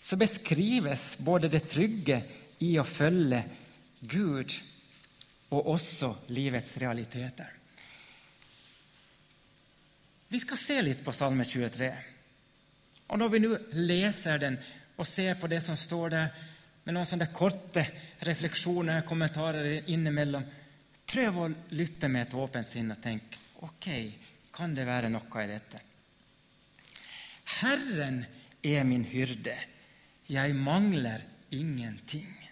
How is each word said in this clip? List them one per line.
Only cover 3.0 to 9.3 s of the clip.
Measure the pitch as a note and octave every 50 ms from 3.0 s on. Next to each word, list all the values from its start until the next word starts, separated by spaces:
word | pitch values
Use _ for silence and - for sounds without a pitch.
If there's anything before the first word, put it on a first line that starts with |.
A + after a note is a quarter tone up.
| D3 D#3 F3 F#3 E3+ C#3 B2 A#2+ - - - - - - - - - - _ -
Gud | - A2+ A#2+ F3+ G#3 F3 C#3+ C3+ B2 - - - - - - - - - - - - - - - - - - - - - C#3
og | C#3+ - - D#3+
også | E3+ - - - - C#3+ B2+ G#2+ - - - B2
livets | B2+ C#3 C#3 B2+ B2 A2 - - - C3
realiteter. | B2+ A#2 A#2 A#2 A2 - B2 B2 B2+ - - E3 - - - - _ - - - - - - - - - - - - - _ - - - - - - - - - - _ - - - - _ - _